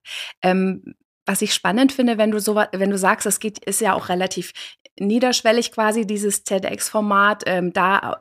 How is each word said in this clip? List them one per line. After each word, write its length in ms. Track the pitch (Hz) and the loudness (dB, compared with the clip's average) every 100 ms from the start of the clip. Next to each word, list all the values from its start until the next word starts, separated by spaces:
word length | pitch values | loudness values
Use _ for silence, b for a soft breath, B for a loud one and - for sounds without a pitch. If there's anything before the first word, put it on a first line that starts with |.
| B B B - | B B B -2
Ähm, 520 | 185 185 190 185 - - _ _ - | 0 2 0 -4 -12 -20 _ _ -4
was 160 | 190 | -2
ich 100 | 214 | -2
spannend 400 | - 180 214 269 | -2 0 4 2
finde, 240 | 269 247 214 | 4 0 2
wenn 140 | 214 | 0
du 100 | 214 | 0
so 140 | 208 | 0
wa-, 160 | 214 208 | 0 0
wenn 160 | 185 196 | 0 0
du 80 | 196 | 2
sagst, 300 | 190 214 214 | 2 2 0
es 120 | - | -4
geht, 200 | 220 208 | -6 -8
ist 240 | - 196 | -6 -2
ja 100 | 214 | 0
auch 160 | - - | 0 -2
relativ 440 | 180 185 185 175 B B B _ - | -2 -2 -4 -10 B B B _ -6
niederschwellig 760 | 202 233 254 233 226 233 233 | -2 2 2 2 2 2 0
quasi, 340 | - 214 226 202 | 0 0 0 -2
dieses 360 | 208 208 196 | -2 -2 -4
ted-X-Format, 960 | - 190 185 202 - 220 208 196 202 208 | -2 -4 -2 -6 -4 -2 2 4 4 2
ähm, 300 | - 180 180 | -2 0 0
da, 420 | 185 180 196 - - | 2 2 2 0 -8